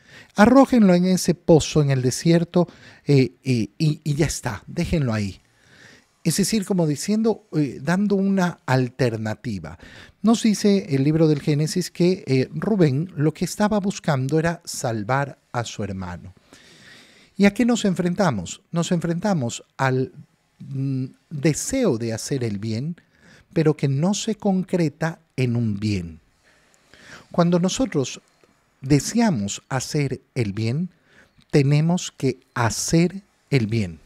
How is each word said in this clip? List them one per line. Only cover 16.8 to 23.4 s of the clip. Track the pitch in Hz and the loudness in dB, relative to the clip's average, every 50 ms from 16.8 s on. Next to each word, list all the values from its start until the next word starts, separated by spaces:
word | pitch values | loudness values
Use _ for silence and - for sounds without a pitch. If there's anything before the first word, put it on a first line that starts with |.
| - - - - - - _ _ _ _ _ - | -20 -20 -20 -20 -20 -20 _ _ _ _ _ 2
¿Y | 196 | 2
a | 202 | 2
qué | 202 - 247 | 2 2 0
nos | 233 240 - - | 0 0 0 0
enfrentamos? | 202 175 - 175 175 175 - 202 165 117 98 - - - - _ _ | -2 0 0 -2 -2 -2 0 0 0 0 -2 -6 -10 -12 -16 _ _
Nos | - 170 165 - | -4 -4 -2 -2
enfrentamos | 185 170 156 170 170 170 - 214 196 156 123 117 - - - _ _ | -2 -2 -2 -2 -4 -2 -2 -2 -2 -2 -2 -4 -6 -10 -14 _ _
al, | - 135 131 131 131 127 - - 147 - _ _ _ _ _ _ - | -2 -2 0 0 0 -2 -4 -8 -14 -20 _ _ _ _ _ _ -20
mm, | 143 135 135 135 135 139 135 131 131 135 - _ _ - | -14 -10 -8 -6 -4 -4 -4 -6 -6 -8 -12 _ _ -14
deseo | 160 143 135 165 143 - - - - 269 254 190 123 110 | -6 -2 0 0 0 -2 -4 -4 -2 0 0 0 0 -2
de | 117 113 113 | -2 -4 -6
hacer | 110 - - 147 131 | -6 -6 -6 -4 -4
el | 120 117 101 98 | -4 -4 -4 -6
bien, | 104 113 110 110 139 160 170 - _ _ _ _ _ - - - | -6 -6 -6 -4 -6 -6 -8 -12 _ _ _ _ _ -20 -20 -20